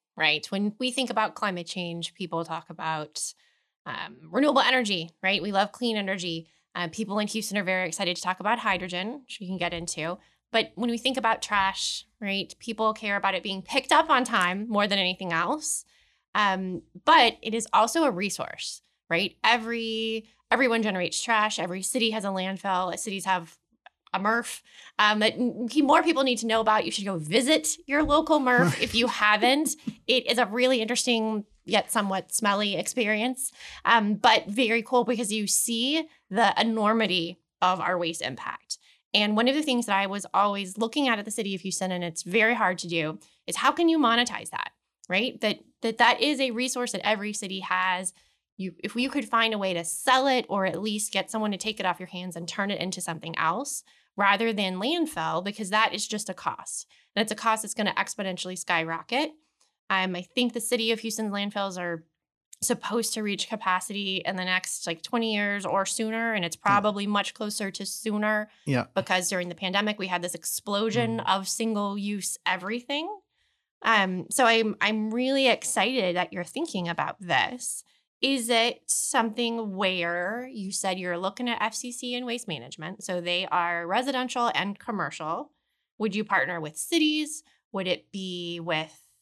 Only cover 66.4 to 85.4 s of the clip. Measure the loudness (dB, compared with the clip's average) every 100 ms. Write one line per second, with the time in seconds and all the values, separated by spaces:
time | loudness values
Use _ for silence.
66.4 | -2 -2 2 4 4 0 0 0 -2 -4
67.4 | -6 -4 -6 -6 -10 -6 -4 -2 0 0
68.4 | -2 _ -2 0 0 -2 0 0 0 -4
69.4 | -4 -6 -2 0 0 -2 -4 -4 -4 -8
70.4 | -8 -8 -2 -2 0 0 0 0 0 0
71.4 | 0 -2 -2 0 -2 -2 -4 -4 -6 -4
72.4 | -2 -2 -4 -8 -6 -6 -6 -10 _ _
73.4 | _ _ _ _ 2 4 4 0 -4 4
74.4 | 6 6 2 0 0 0 -2 -2 0 2
75.4 | 4 2 0 0 0 2 0 0 -2 -4
76.4 | -8 -6 -6 -4 -4 -2 -4 -6 0 2
77.4 | 2 -2 -10 -10 -12 _ _ -4 0 0
78.4 | 2 2 2 -2 -4 -4 0 0 0 0
79.4 | -4 -2 -6 -2 -2 0 -2 -2 -4 -6
80.4 | -10 -10 -8 -4 -2 -2 -4 -2 -4 -4
81.4 | -4 -2 -2 -4 -10 -10 -8 -6 -6 -8
82.4 | -6 -8 -8 -12 -12 -10 -4 -4 0 -2
83.4 | 0 0 0 -2 -2 -2 0 -2 -2 0
84.4 | 0 0 -2 -4 -6 -4 -4 -4 -6 -6